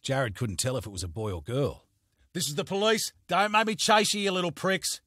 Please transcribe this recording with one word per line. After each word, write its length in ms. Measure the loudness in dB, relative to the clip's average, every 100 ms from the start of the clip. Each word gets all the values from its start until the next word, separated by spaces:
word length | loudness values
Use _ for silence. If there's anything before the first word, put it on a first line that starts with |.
Jared 340 | -2 -2 -2
couldn't 220 | -2 -4 -2
tell 200 | -2 -2
if 80 | -6
it 40 |
was 120 | -8
a 40 | -8
boy 240 | -4 -4
or 120 | -4
girl. 420 | -4 -2 -2 -4 _ _ _ _ _
This 140 | -6 -4
is 80 |
the 80 | -4
police! 500 | -4 0 2 2 0 _ _
Don't 240 | 2 4
make 160 | 2 2
me 80 |
chase 380 | 0 4 6 6
you, 80 | 2
you 100 | 0
little 200 | 0 -2
pricks! 500 | -2 -2 0 -2 -6